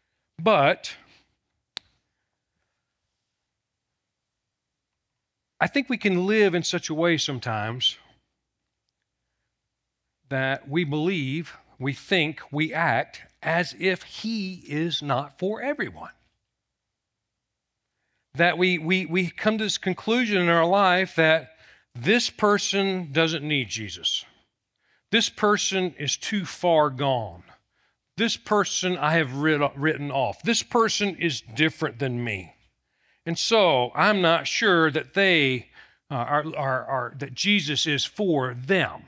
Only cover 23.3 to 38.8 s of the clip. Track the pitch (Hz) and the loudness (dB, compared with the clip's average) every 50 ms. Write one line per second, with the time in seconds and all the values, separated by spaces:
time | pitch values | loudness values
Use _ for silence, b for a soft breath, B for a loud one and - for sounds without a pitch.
23.3 | 165 143 143 151 151 139 120 95 - 110 110 92 85 - - - - - - - | 0 -4 -4 -2 -2 -2 -2 -4 -6 -10 -10 -10 -10 -6 -6 -4 -4 -4 -8 -10
24.3 | _ _ _ _ _ _ _ _ _ _ _ _ _ _ _ - 208 233 - - | _ _ _ _ _ _ _ _ _ _ _ _ _ _ _ -2 -2 -2 -2 -2
25.3 | - - 214 202 208 - - - 190 190 185 175 - - 147 131 - - - - | -4 0 2 2 2 2 0 -2 -2 -2 -2 -2 -4 -6 -6 -6 -6 -6 -6 -6
26.3 | 214 202 170 - - - - 175 165 156 151 147 131 127 143 139 131 120 110 90 | -6 -4 -6 -6 -8 -4 0 2 4 4 4 2 0 -2 -2 0 0 -2 -4 -8
27.3 | 85 90 - - - _ _ _ _ _ _ _ _ _ _ _ - 170 226 220 | -12 -16 -20 -20 -20 _ _ _ _ _ _ _ _ _ _ _ -4 -2 -2 -2
28.3 | - - - - 214 208 185 - - - 185 180 180 143 143 151 160 165 156 123 | -2 -4 -2 0 2 2 2 0 -2 -4 -2 -2 -2 0 0 2 2 2 2 0
29.3 | 127 143 151 160 151 147 147 135 - 143 147 160 - 143 143 143 131 139 123 104 | -2 0 2 2 2 2 0 -2 -2 0 -2 -2 -2 -2 -4 -4 -2 -2 -2 -2
30.3 | - - - 214 226 - - - - 240 226 214 - - 208 196 160 - 147 143 | -4 -4 -2 -2 -2 -2 -2 0 2 2 2 2 0 -2 -2 -2 -2 -2 -4 -4
31.3 | 127 - - - 110 131 156 160 - - 160 131 117 117 139 131 120 120 120 117 | -4 -4 -10 -6 0 2 2 2 2 -2 -6 -6 -4 -4 -4 -4 -2 -4 -4 -6
32.3 | 101 92 87 85 - _ _ _ _ _ _ _ _ _ _ _ _ _ - 165 | -6 -8 -10 -14 -20 _ _ _ _ _ _ _ _ _ _ _ _ _ -8 -8
33.3 | 170 - - - 226 220 196 170 143 123 123 120 - 147 170 208 208 190 175 165 | -6 -4 -2 2 4 4 6 6 4 4 2 0 2 2 2 4 4 4 4 4
34.3 | 170 156 139 - - - 233 202 180 165 160 156 139 156 - - - 196 196 190 | 4 2 0 -2 -2 0 2 4 4 4 4 2 2 -2 -4 -4 0 2 4 4
35.3 | 175 156 139 131 127 120 - _ B B B B B B B - 143 123 120 127 | 4 4 4 2 0 -2 -6 _ B B B B B B B -8 -6 -4 -2 0
36.3 | 147 151 147 156 - 151 139 135 127 123 113 120 135 127 123 117 - 131 139 135 | 0 -2 -2 -2 -6 -4 -2 -2 -2 -2 -4 -4 -4 -4 -4 -6 -8 -10 -12 -10
37.3 | 127 - - 202 208 196 143 147 143 - - 160 147 131 - - - - 208 185 | -6 -4 0 2 2 2 0 -2 -2 -2 0 0 0 -2 -2 -4 -4 -2 0 0
38.3 | 156 139 127 127 123 123 127 147 196 180 | 2 0 0 -2 -4 -6 -2 0 0 2